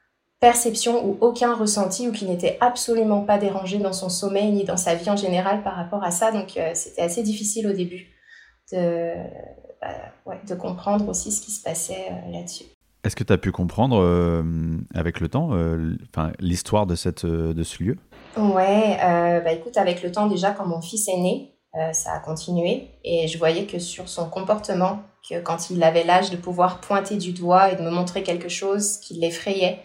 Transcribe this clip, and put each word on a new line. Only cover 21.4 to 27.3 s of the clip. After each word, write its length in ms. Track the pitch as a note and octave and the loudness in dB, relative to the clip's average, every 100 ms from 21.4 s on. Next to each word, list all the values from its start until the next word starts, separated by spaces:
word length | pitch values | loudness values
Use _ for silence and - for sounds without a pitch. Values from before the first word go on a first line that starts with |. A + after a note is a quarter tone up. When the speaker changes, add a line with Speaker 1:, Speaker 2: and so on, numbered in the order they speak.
| - _ _ D#3+ | -6 _ _ -4
Speaker 1:
euh, 180 | D#3+ | -2
ça 200 | D#3 D#3+ | -2 -4
a 60 | D#3 | -6
continué. 680 | D3+ D#3+ - F3 F3 C4 - - | -6 -8 -2 0 2 0 -4 -12
Et 240 | - E3+ D#3+ | -2 0 0
je 100 | D#3+ | 2
voyais 280 | D#3+ E3+ G3+ | 2 2 -2
que 140 | F3 | -6
sur 280 | - - F3+ | -8 -10 -10
son 220 | - E3 | -8 -6
comportement, 680 | F#3+ F#3+ G#3+ - F3+ F#3 G#3 - _ - | -4 0 0 0 0 0 0 -10 _ -10
que 100 | E3+ | -8
quand 280 | E3+ E3 - | -4 -6 -4
il 120 | F3+ | 4
avait 200 | D#3+ E3 | 6 6
l'âge 260 | E3 F3+ F#3+ | 6 4 4
de 80 | F3 | -4
pouvoir 420 | F3+ F3 F3+ F3+ | -4 2 2 0
pointer 380 | - G3+ G3 G#3 | -2 -2 0 -4
du 140 | F3+ | -4